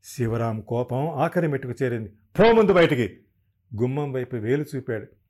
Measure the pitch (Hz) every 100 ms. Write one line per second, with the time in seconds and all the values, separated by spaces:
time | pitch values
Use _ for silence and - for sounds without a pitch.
0 | - - 117 113 113 110 104 117 123 123
1 | 151 147 160 - 170 139 131 120 131 120
2 | 107 _ _ - 214 226 214 185 165 135
3 | 110 - _ _ _ _ _ 104 123 135
4 | 147 131 123 127 107 139 147 135 127 110
5 | - _ _